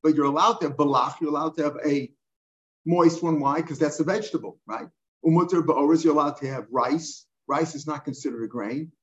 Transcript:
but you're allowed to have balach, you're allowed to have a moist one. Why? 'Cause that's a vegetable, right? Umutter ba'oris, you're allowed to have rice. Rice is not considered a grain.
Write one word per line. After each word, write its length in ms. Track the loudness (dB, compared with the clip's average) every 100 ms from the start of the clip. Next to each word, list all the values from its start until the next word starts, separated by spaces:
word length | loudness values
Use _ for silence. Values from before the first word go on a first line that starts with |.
but 140 | 2 2
you're 100 | 2
allowed 280 | 4 2
to 140 | 2 -4
have 80 | 0
balach, 440 | 2 2 0 -2
you're 100 | -4
allowed 240 | -2 -4 -2
to 60 |
have 140 | -4 -2 -2
a 260 | -2 -4 _ _ _ _ _ _ _ 0
moist 360 | 4 4 4
one. 160 | 0 0
Why? 220 | 0 -2
'Cause 180 | -4 -2
that's 220 | -2 0
a 40 |
vegetable, 540 | -2 -2 -2 -6 -8 -16 -12
right? 220 | -12 -12 _ _ _
Umutter 380 | 2 4 4 0
ba'oris, 420 | 2 2 4 4
you're 100 | 4
allowed 220 | 4 2 -2
to 80 | -8
have 200 | -8 -4
rice. 560 | -2 0 -2 -4 -16 _ _ -4
Rice 280 | -2 -2
is 120 | -4 -8
not 180 | -8
considered 400 | -8 -8 -8 -6
a 40 | -8
grain. 440 | -6 -6 -6 -8 _